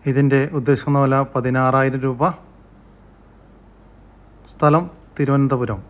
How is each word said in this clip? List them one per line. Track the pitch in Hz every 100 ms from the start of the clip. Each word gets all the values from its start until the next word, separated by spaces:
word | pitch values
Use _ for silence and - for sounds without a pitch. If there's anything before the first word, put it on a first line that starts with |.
| -
ഇതിൻ്റെ | 131 143 135 143 151
ഉദ്ദേശിക്കുന്ന | 123 139 - 143
വില | 139 135 135
പതിനാറായിരം | 131 123 131 131 135 135 131 131
രൂപ. | 123 165 - - - - - - - - - - - - - - - - - - - - - -
സ്ഥലം | - 147 151 175 - - -
തിരുവനന്തപുരം. | 139 139 135 131 120 98